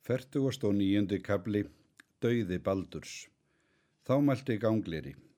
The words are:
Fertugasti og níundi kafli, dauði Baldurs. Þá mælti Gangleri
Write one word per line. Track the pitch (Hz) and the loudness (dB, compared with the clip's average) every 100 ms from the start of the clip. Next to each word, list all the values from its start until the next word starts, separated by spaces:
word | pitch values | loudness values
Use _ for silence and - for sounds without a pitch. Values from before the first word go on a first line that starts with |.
| - | -2
Fertugasti | 127 - 147 135 110 104 | -4 -2 -2 0 0 0
og | 101 | 2
níundi | 98 101 95 98 | 4 2 2 -2
kafli, | - 98 95 104 104 - _ _ - _ | 0 -2 0 -2 -2 -10 _ _ -20 _
dauði | 117 120 95 90 | 0 0 0 -2
Baldurs. | - 95 85 80 - - - _ _ _ _ _ _ _ - | 0 -2 -4 -10 -12 -16 -18 _ _ _ _ _ _ _ 0
Þá | 135 | 2
mælti | 143 127 - 110 | 4 2 0 0
Gangleri | 110 110 90 80 69 67 - | 2 2 0 -6 -8 -14 -20